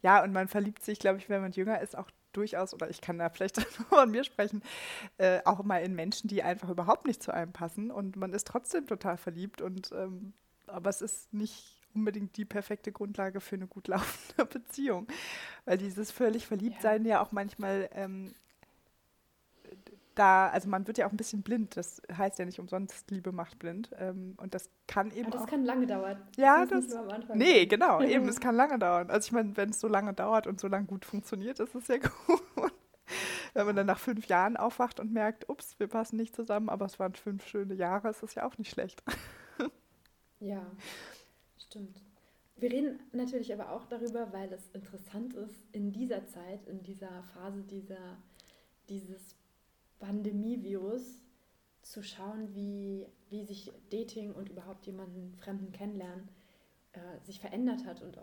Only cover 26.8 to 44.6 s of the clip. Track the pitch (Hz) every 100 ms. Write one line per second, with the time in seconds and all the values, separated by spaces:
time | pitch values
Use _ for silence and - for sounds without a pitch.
26.8 | 247 233 208 220 233 220 302 269 180 208
27.8 | 269 165 262 254 254 233 254 233 285 262
28.8 | 180 175 180 220 214 233 214 202 202 214
29.8 | 202 202 208 - 190 220 214 196 196 196
30.8 | 202 196 - 208 - 202 214 269 254 254
31.8 | 240 254 262 - - 330 - - 330 -
32.8 | _ _ - - - - - - 202 202
33.8 | 196 - - 226 - 180 196 233 233 -
34.8 | 240 - 214 226 214 226 - 285 - -
35.8 | 208 226 220 220 226 - 226 208 214 202
36.8 | 196 - 190 185 - 196 - 208 196 190
37.8 | 175 196 214 214 220 - 254 - 208 -
38.8 | 190 - - - - - - - - _
39.8 | _ _ _ _ _ _ 202 196 180 196
40.8 | - - - - - _ _ _ - 214
41.8 | 196 - - _ _ _ _ - 247 254
42.8 | 285 254 - 240 247 254 220 208 - 196
43.8 | - 233 233 233 220 190 190 185